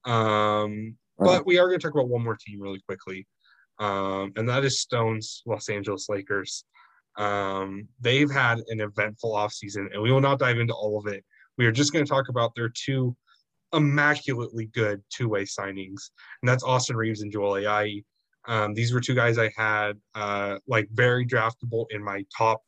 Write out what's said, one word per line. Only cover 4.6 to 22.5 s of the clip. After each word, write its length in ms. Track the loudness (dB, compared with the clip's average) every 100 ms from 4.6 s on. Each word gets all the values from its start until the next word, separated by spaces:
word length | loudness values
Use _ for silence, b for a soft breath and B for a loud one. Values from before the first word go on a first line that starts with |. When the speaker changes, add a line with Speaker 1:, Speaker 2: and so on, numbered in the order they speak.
Speaker 1:
is 160 | 0 -2
Stone's 640 | -2 0 0 -2 -8 -12 -6
Los 220 | -6 -4
Angeles 400 | -6 -4 -6 -4
Lakers. 560 | -6 -4 -4 -4 -12 _ b b b _ -4
Um, 720 | -2 0 -2 -4 -6 -8 -14 _
they've 300 | 0 4 2
had 300 | 4 2 2 -4
an 120 | -4
eventful 520 | -4 -2 -4 -2 -2
offseason, 600 | 0 -2 -4 -8 -8 -6
and 100 | -2
we 100 | 4
will 80 | 4
not 180 | 4 2
dive 200 | 2 2
into 160 | 0
all 240 | -2 -2 -2
of 80 | -4
it. 180 | -10 _ b b 2
We 80 | 2
are 60 |
just 200 | 4 2
gonna 140 | 2 2
talk 220 | 0 0
about 260 | 0 0
their 140 | 0 -6
two 480 | -4 -2 0 0 -4 b b _ _ _
immaculately 920 | 2 4 4 2 2 -2 -4 -4 -6 -6
good 360 | 0 0 -2 _
two-way 320 | -4 -2 -2
signings, 680 | -4 -6 -8 -8 -12 -14 -16 B B B
and 80 | 2
that's 140 | 2
Austin 340 | 2 0 0 -2
Reaves 260 | -2 -4
and 100 | -6
Joel 220 | -2 0
Ayayi. 500 | 0 0 0 0 -6 -14 _ _ _ -4
Um, 280 | 0 0
these 180 | 0 0
were 60 | 0
two 140 | 2
guys 240 | 2 4 4
I 120 | 0 0
had, 420 | 0 2 0 -4 _
uh, 440 | -6 -4 -2 -2 -4 0
like, 220 | 0 0
very 340 | 2 4 4 2
draftable 600 | 0 0 -2 -4 -4 -4
in 120 | -6
my 220 | -6 -8 -10 0
top 260 | 2